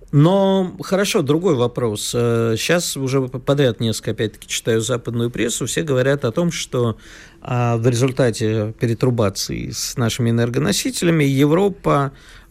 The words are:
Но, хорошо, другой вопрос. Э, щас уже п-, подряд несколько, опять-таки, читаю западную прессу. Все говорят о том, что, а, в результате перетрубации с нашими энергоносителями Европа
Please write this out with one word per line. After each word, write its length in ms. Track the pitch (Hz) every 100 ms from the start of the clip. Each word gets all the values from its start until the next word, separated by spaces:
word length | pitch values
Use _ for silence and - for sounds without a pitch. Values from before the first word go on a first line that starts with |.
| -
Но, 600 | 143 160 196 196 190 180 -
хорошо, 420 | - 185 196 135
другой 320 | 127 156 190 131
вопрос. 580 | 120 - 120 104 - 120
Э, 400 | 120 117 113 113
щас 380 | - 175 170 143
уже 320 | 135 135 131
п-, 120 | 131
подряд 400 | - 143 131 107
несколько, 320 | 113 107 -
опять-таки, 360 | 104 110 - -
читаю 340 | - - 113
западную 500 | 110 120 123 117 120
прессу. 340 | - 117 - 120
Все 160 | -
говорят 420 | 165 127 127 139
о 80 | 120
том, 200 | 170 175
что, 460 | 160 - 131 117 107 - - - -
а, 340 | - 123 120 117
в 100 | 120
результате 880 | 117 135 123 127 101 110 110 107 -
перетрубации 920 | 117 113 127 117 101 95 - 113 117
с 260 | 120 - -
нашими 320 | 113 - 117
энергоносителями 960 | 117 120 117 147 190 269 247 175 165
Европа 880 | 139 135 147 165 202 190 160 147 135 - - - -